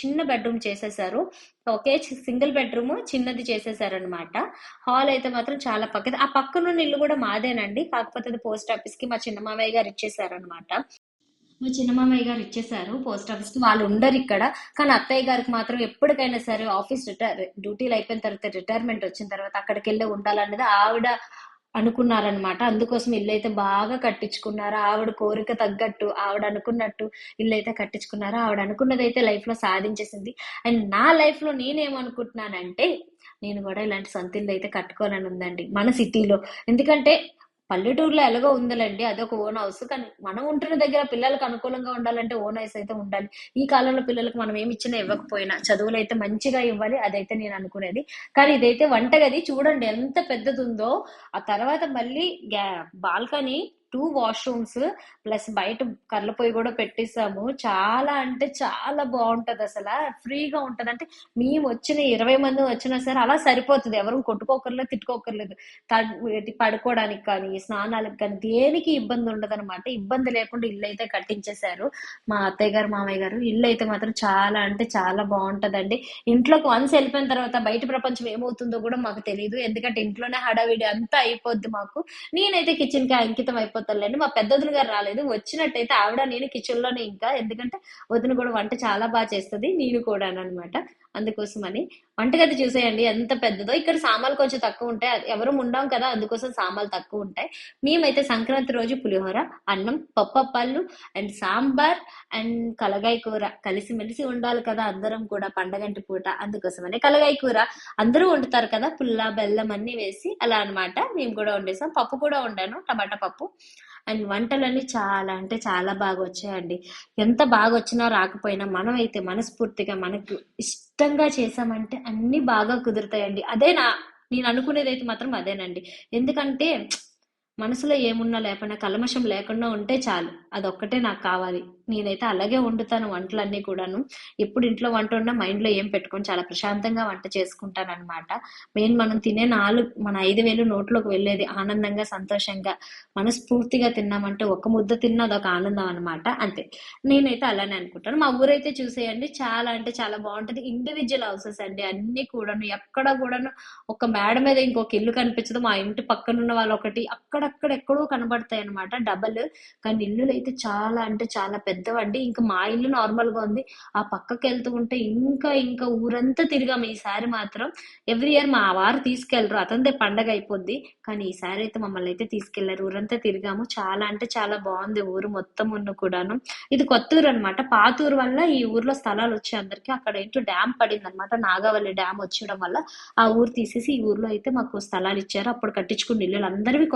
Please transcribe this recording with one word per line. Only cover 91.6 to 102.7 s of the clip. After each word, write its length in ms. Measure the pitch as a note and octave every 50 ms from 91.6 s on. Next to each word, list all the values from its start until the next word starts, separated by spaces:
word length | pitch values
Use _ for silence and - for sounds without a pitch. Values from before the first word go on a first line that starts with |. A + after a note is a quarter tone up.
| G3+ F3+ G3 A#3 F4+ - - - _ _ _ -
వంటగది 360 | A3+ C4 B3+ E4 E4 - - C4
చూసేయండి 420 | C4+ B3 B3+ B3+ A#3+ A#3 G#3+ A3 A#3 A#3
ఎంత 200 | G#3+ A3+ A#3+ A3+ C4+ A#3+
పెద్దదో. 300 | - A3+ G3+ F#3+ G3+ G3+ C4 E4
ఇక్కడ 160 | D#4+ E4+ E4 D#4+ D#4
సామాన్లు 320 | B3+ A3 A3 B3 C4+ C#4+ C#4
కొంచెం 200 | C#4 C4 C4+ B3 A#3
తక్కువ 280 | G#3+ G3+ - A#3+ A#3+
ఉంటాయి, 200 | A#3 A3 A#3+ B3 A#3+
అది 100 | G#3+ - - A3+
ఎవరు 160 | G#3 A3+ C4 C#4+ C4+
ఉండం 220 | B3 A#3+ A#3+ C4 C#4 C4+
కదా, 140 | C4 A#3+ B3+ C4 A#3+
అందుకోసం 360 | A3 G#3+ G#3+ A#3 A3+ B3+ B3+ A#3 -
సామాన్లు 320 | F#3+ F#3 F#3+ G#3 G#3 G3+ -
తక్కువ 300 | F3+ G3 - - G#3 G3+
ఉంటాయి. 220 | G3 - - - E4+ - - - - - _ -
మేమైతే 360 | C#4 D#4 E4+ D#4+ C#4+ C4 C#4+ C#4 C#4
సంక్రాంతి 400 | A#3+ A3+ A3+ A#3+ C4 C#4 B3+ C4 A#3+ A#3+
రోజు 160 | A3+ A#3 C4+ C4
పులిహోర, 360 | - G#3 F#3+ F#3+ F#3+ F#3 F#3 G#3+ - - - - _ -
అన్నం, 240 | G3 F#3+ G3 A3+ C4+ D#4 - - _ A3+
పప్పప్పాలు 640 | G3+ - - C4+ C4 C4 - A#3+ A#3+ B3+ C4 D#4+ F#4 - - - - - - F#3+
and 120 | G#3 G3+ G3+ -
సాంబార్ 580 | G#3 F#3 G3 A#3 C4 C#4 C4 C4 D4 D#4 F4 F4 - - - - - _ - A3
and 140 | A3 A#3 A#3 A#3 A#3 A#3